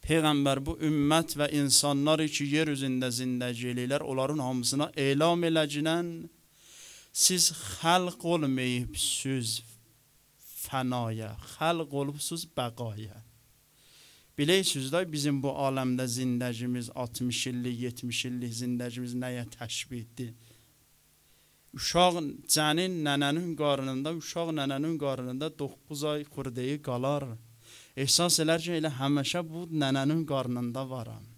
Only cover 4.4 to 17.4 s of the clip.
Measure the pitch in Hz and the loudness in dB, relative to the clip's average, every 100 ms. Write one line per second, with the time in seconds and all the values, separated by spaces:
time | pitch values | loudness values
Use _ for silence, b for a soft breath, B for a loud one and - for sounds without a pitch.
4.4 | 127 127 123 139 147 - 139 139 160 170 | 0 0 0 0 -2 0 2 4 4 4
5.4 | 170 160 151 147 156 165 175 165 165 _ | 4 2 2 0 0 0 -2 -6 -14 _
6.4 | _ B B B B B B - - 185 | _ B B B B B B 2 4 6
7.4 | 170 160 - - 165 180 180 175 170 170 | 2 2 -10 -2 4 6 4 -4 0 2
8.4 | 147 131 127 123 120 101 - - 135 135 | 2 2 2 0 -2 -2 -2 -2 0 0
9.4 | 113 110 - - _ _ _ _ _ _ | 0 -4 -8 -20 _ _ _ _ _ _
10.4 | - - - 135 131 123 117 113 110 110 | -18 -12 -6 -2 0 0 -2 -4 -6 -10
11.4 | - - 160 170 156 139 139 147 - 170 | -14 -4 0 0 -2 -2 -2 -4 -6 -6
12.4 | - - 123 117 120 104 107 107 - - | -8 -4 -4 -4 -6 -6 -10 -14 -20 -20
13.4 | _ _ _ B B B B B B - | _ _ _ B B B B B B -2
14.4 | 147 185 190 143 131 160 180 151 143 139 | 4 4 4 -2 0 0 0 0 2 2
15.4 | 135 139 139 135 131 127 127 120 127 123 | 0 0 0 2 0 0 0 0 0 0
16.4 | 123 117 123 123 117 - 123 120 123 120 | -2 -2 -2 -2 -4 -6 -6 -4 -2 -2